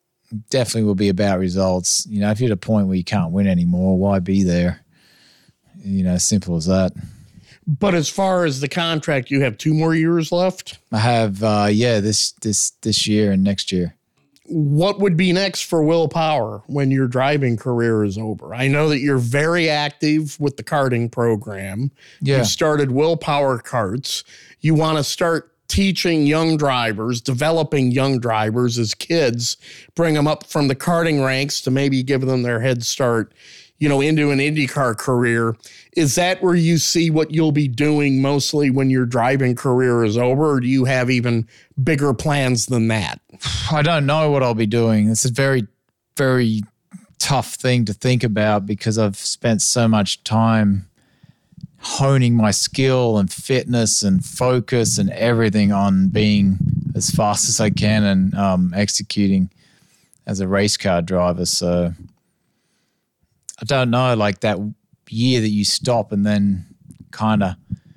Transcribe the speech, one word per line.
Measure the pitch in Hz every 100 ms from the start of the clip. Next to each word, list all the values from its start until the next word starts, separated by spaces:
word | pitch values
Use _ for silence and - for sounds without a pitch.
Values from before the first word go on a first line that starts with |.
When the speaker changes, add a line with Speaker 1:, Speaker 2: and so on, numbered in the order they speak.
| _ _ - 107 -
Speaker 1:
definitely | - 113 117
will | 107 98
be | 101
about | 92 101 92
results. | 92 92 95 92 - - -
You | 104
know, | 101
if | 107
you're | 127
at |
a | 98
point | - 107 95
where | 92
you |
can't | 85 104 82
win | 95 98
anymore, | 90 87 90 95 92
why | 98 98
be | 90 98
there? | 92 87 87 - _ _ _ _ _ _ _ _ _ -
You | 98 98
know, | 90 90
simple | - 104 90 85
as | 85
that. | 92 92 - - - - - - - -
Speaker 2:
But | 139 202 175
as | 147
far | - 190 180 170
as | 131
the | 143
contract, | 175 165 160 170 139 117
you | 139
have | 135 107
two | 160
more | 156 160 160
years | 165 170 151
left? | 175 185 185 - - -
Speaker 1:
I | 107
have, | 117 117 110 98
uh, | 110 104 104
yeah, | 107 120 110
this, | 104 104 - -
this, | 110 101 - -
this | 110 107 107
year | 104 104
and | 95
next | 98 98 -
year. | 92 87 - _ _ _ _ -
Speaker 2:
What | 160 147 147 190 196
would | 202 160
be | 185
next | 175 196 -
for | - 165
Will | 151 170 160
Power | 170 160 147 110 104 -
when | 143 135
your | 135 131
driving | 127 135 147 131 113
career | 131 120 117 107
is | 104 98
over? | 110 98 71
I | 117 135
know | 147 156
that | 143
you're | 143 131
very | 120 139 160 175 160
active | 147 147 - 151 156 151 -
with | 143 -
the |
karting | - 151 131 120 117
program. | - 117 104 - 95 98 101 139 - - -
Speaker 1:
Yeah. | 139 135
Speaker 2:
You've | 107
started | - 160 147 135
Will | 131 156 160
Power | - 147 139 120
Karts. | - 123 98 120 - - - - - -
You | 151 156
wanna | 156 156
start | 135 - 175 160 - _ -
teaching | - 196 175 180 160 147
young | 156 165 156
drivers, | 143 127 113 107 117 120
developing | - 123 151 165 147 143 127
young | 127 135 127
drivers | 117 110 107 120 123 117
as | 110
kids, | - - 165 127 120 120 - - - - -
bring | 170 151
'em | 151
up | 151 -
from | 156 139
the | 131
karting | 175 170 165 143 131
ranks | 131 143 -
to | 131
maybe | 135 139 131
give | 127 135
them | 131 127
their | 120 113
head | 131 123
start, | 113 - 123 113 101 _ - - - -
you | 147
know, | 139
into | 147 156 147
an | 139
IndyCar | 147 156 131 147 127 -
career. | - 123 123 117 113 113 - - - -
Is | 147 170
that | 180 185
where | 185 175
you | 165 165
see | - 170 165
what | 156 156
you'll | 156 156
be | 147 143
doing | 117 151 147 143 135
mostly | 139 143 - 151 143
when | 131 135
your | 131 120
driving | 120 123 139 127 120
career | 135 123 127 120
is | 110 113
over, | 123 135 156
or | 139
do | 123
you | 135 127
have | 127 123
even | 123 120 117 110 - _ -
bigger | 131 147 143
plans | 117 156 143 127 120 -
than | 123 113
that? | 110 80 - _ - - - -
Speaker 1:
I | 156
don't | 151 160 139
know | 156 151
what | 139
I'll | 127
be | 113 107
doing. | 117 113 107 107
It's | 110 131
a |
very, | 120 139 131 101 _ _ _ _ -
very | 135 127 117 110 101 _ _ - _ -
tough | - 131 - -
thing | 127 123 107
to |
think | 98 127 123
about | 117 104 107 104 101
because | 101 117 107
I've | 104 -
spent | - - 120 107
so | - 123 113
much | 107 95 -
time | - 110 113 110 104 98 - _ _ _ _ _ _ - - _
honing | - - 139 135 120 117
my | 107
skill | 92 - - 131 127 120 107
and | 95
fitness | - - 131 - 120 110 -
and | 104 92 -
focus | - 127 127 - 123 110 107
and | 95
everything | 92 117 113 110 107 101
on | 98 101 95 95
being | 95 104 104 98 95 - - - -
as | -
fast | - 104 104 -
as | -
I | 107
can | - 104 107
and, | 101 95 95 98
um, | 98 92 90 98
executing | 104 - 101 104 98 95 92 _ _ _ _ _ _ _ -
as | 98
a | 92
race | 98 104 -
car | 101 87
driver. | 85 90 90 87 87
So | - 90 87 87 85 - _ _ _ _ _ _ _ _ _ _ _ _ _ - -
I | 113
don't | 135 123
know, | 120 127 113
like, | 104 98
that | 110 92 104 - _ _ -
year | 110 127 123
that | 110
you | 104
stop | 101 - - 120 98
and | 101 104
then | 104 101 92 - - - - -
kinda | - 110 107 95 90 - - _